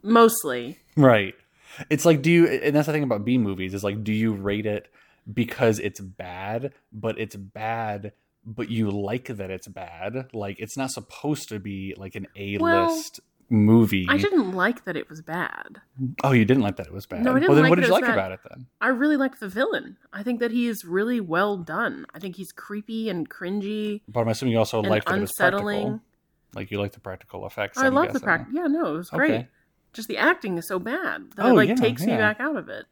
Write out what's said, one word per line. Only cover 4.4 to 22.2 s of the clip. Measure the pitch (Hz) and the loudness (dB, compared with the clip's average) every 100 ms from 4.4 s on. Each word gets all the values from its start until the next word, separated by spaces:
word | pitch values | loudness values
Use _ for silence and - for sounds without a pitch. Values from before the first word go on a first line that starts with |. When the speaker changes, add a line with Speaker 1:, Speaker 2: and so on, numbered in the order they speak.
| 98 104 107 | -2 -2 -2
Speaker 2:
it | 104 - _ _ _ - | -6 -8 _ _ _ -8
because | 107 117 - 120 107 | -4 -4 2 2 2
it's | 101 - | -2 -8
bad, | 98 - 92 90 98 117 139 _ _ | -18 -16 -14 -10 -8 -6 -8 _ _
but | 110 113 110 | -8 -8 -6
it's | 110 101 | -8 -10
bad, | 95 - 107 117 110 104 104 _ _ _ 117 | -16 -10 -6 -4 -6 -8 -10 _ _ _ -16
but | 110 110 | -10 -6
you | 117 107 | -2 -2
like | 101 101 123 - | -2 -4 -6 -8
that | 107 95 | -10 -8
it's | 92 - | -10 -12
bad? | 95 87 85 190 123 127 | -16 -16 -10 -8 -8 -10
Like, | 113 101 98 | -10 -10 -10
it's | 110 - | -12 -8
not | 135 | -8
supposed | - 104 - 147 147 - | -8 -14 -10 -6 -6 -6
to | 107 | -10
be, | 98 98 95 - | -8 -8 -10 -10
like, | 95 107 | -12 -12
an | 95 101 101 101 | -14 -10 -6 0
Speaker 1:
Well, | 339 339 339 | 2 2 2
Speaker 2:
A-list | 330 311 - _ _ _ | -2 -8 -16 _ _ _
movie. | 110 104 113 110 98 92 | 4 8 8 6 2 2
Speaker 1:
I | 285 | 2
didn't | 415 370 196 | 4 2 2
like | 185 190 240 - | 0 -2 -2 -8
that | 160 | -8
it | - | -10
was | 156 | -16
bad. | 160 165 165 50 - - _ - 131 - | -8 -6 -6 -8 -16 -20 _ -8 -8 0
Speaker 2:
Oh, | 135 | 4
you | 127 104 | 4 6
didn't | 135 | 4
like | 104 98 | 2 -4
that | 92 | -10
it | |
was | 92 - | -12 -10
bad? | - | -2
Speaker 1:
No, | 247 | 2
I | 262 | 2
didn't | - | 6
Speaker 2:
Well, | 143 | 6
then | 156 | 8
Speaker 1:
like | |
Speaker 2:
what | 175 | 6
did | |
Speaker 1:
that | 254 | 6
Speaker 2:
you | |
Speaker 1:
it | 190 | 4
was | |
Speaker 2:
like | 247 214 | 4 0
Speaker 1:
bad. | |
Speaker 2:
about | 95 | -2
it | 92 - | -8 -14
then? | - 127 _ | -20 -20 _
Speaker 1:
I | 226 | -2
really | 247 294 294 | 2 2 2
liked | 269 - | 0 -4
the | 202 | -10
villain. | 196 294 - - 196 _ | -2 -2 -2 -8 -20 _
I | 190 | -10
think | 214 233 | -6 -2
that | 233 | 0
he | 233 240 | 0 0
is | 220 | -2
really | 175 185 220 240 | -4 -2 0 -2
well | 180 165 208 202 | 0 0 0 -2
done. | 165 170 226 71 - | -6 -4 -4 -6 -14
I | |
think | - | -12